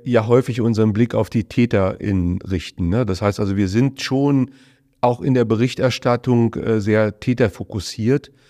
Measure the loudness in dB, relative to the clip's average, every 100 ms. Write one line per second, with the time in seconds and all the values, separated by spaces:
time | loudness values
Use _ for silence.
0 | 0 0 4 2 2 0 0 2 2 2
1 | 0 0 -2 -2 -2 0 2 2 0 -2
2 | -2 0 0 -2 -4 -6 -6 -4 -2 0
3 | -2 -2 -2 -2 -2 0 0 2 0 -2
4 | -4 0 2 2 0 -6 _ _ _ _
5 | -2 0 0 2 2 2 0 0 -2 -2
6 | -2 0 2 2 2 -2 -2 -2 2 2
7 | 0 -2 -4 0 0 -2 -8 -8 -8 -4
8 | 0 0 -2 _